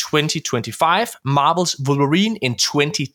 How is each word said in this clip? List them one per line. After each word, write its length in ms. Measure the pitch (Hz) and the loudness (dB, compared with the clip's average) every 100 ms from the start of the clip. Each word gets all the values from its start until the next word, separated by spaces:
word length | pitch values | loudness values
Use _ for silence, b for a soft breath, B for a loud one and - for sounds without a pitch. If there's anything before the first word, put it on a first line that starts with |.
| - | -2
twenty 280 | 151 151 160 - | 0 0 -2 -4
twenty-five, 540 | 123 - - 165 180 233 - | -4 -4 -2 0 2 -2 -6
Marvel's 500 | 135 139 143 170 175 - 139 | -2 2 2 2 0 -2 0
Wolverine 480 | 143 139 165 214 220 | 2 2 2 2 0
in 120 | 131 117 | -2 -2
twenty 480 | - 143 147 151 139 | -2 0 0 0 -4